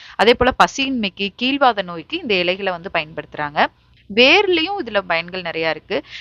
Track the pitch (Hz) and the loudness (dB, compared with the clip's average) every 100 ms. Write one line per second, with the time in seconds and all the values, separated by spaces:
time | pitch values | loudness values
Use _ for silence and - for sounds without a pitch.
0 | - - 202 254 247 - 185 - 269 254 | -12 -2 2 2 2 2 2 2 -4 -2
1 | 202 - 202 - 247 277 269 208 185 170 | -4 -4 -8 -4 -4 2 2 2 -4 -8
2 | - 339 302 190 175 185 196 175 180 180 | -8 -8 -2 0 0 -2 -2 -6 -4 -6
3 | 156 160 147 - 147 147 254 _ _ _ | -6 -10 -12 -8 -6 0 -2 _ _ _
4 | - 202 254 349 403 349 330 403 247 208 | -6 4 6 6 4 0 -2 -6 -4 -4
5 | 190 165 175 185 175 160 160 156 - 196 | -2 -4 -4 -8 -8 -4 -2 -4 -4 -6
6 | - - | -6 -16